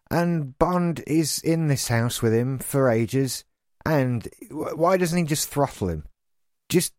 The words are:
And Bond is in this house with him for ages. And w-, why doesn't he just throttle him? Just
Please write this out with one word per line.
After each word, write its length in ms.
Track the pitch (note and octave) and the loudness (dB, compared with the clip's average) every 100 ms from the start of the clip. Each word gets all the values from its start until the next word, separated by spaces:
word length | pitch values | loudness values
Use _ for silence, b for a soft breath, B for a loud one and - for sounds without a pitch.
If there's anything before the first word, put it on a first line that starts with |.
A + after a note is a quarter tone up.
| - | -4
And 460 | D#3+ F3 E3+ C#3 - | -2 0 -2 -4 0
Bond 460 | E3 F3+ F3 D#3+ - | 0 2 0 -2 -2
is 340 | D#3 D3+ - | 0 0 -2
in 260 | D3+ E3 D#3 | 0 0 2
this 200 | C3 - | 0 0
house 340 | A#2 A#2+ - | 0 0 0
with 100 | A#2 | 2
him 260 | A2+ B2 C3 | 2 0 -4
for 300 | - C#3 C3 | -2 2 4
ages. 560 | A2+ A2+ C3+ C3+ - - _ _ _ | 4 2 0 -2 -4 -12 _ _ _
And 420 | - D3+ B2+ A#2+ - - G#3+ | -2 0 2 -2 -6 -16 -16
w-, 280 | D3 E3+ D#3 | -10 -8 0
why 200 | E3+ F#3 | 2 4
doesn't 220 | F3 F3+ | 2 0
he 60 | |
just 240 | D#3+ D#3 - | 0 -2 -2
throttle 380 | C#3+ C#3 - F#2+ | 0 -2 0 -4
him? 180 | D#2 - _ _ _ _ _ _ | -4 -10 _ _ _ _ _ _
Just 240 | - - | 0 0